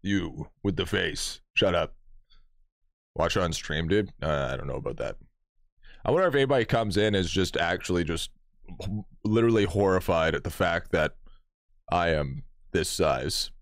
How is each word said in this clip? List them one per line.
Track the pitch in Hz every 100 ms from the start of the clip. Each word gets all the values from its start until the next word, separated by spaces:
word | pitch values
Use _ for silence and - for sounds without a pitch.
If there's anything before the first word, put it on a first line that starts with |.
You | 98 98 85 69 73 _
with | 98 82
the | 87
face. | 98 85 - - - _ -
Shut | 101 87
up. | 80 - - - _ - - _ _ _ _ _ _ -
Watch | 85 101
on | 87
stream, | 80 - 76 80
dude. | 101 104 -
Uh, | 78 73 65
I | 67
don't | 69
know | 67
about | - -
that. | - - - _ _ _ _ _ - -
I | -
wonder | 156 185
if | 143
anybody | 135 139 113
comes | 120 107 95
in | 107
is | 101 85
just | 92 92 -
actually | 85 90 - 87
just | 80 82 - - _ _ - 87
h-, | 101 107 - -
literally | 107 110 117 113 98
horrified | 90 98 92 - 85 80
at | 80
the | 95
fact | - 90 85 -
that | 85 76 - - - _ _ _ _ -
I | 87 85
am | 76 69 71 - - -
this | 90 78
size. | - 80 64 67 - - -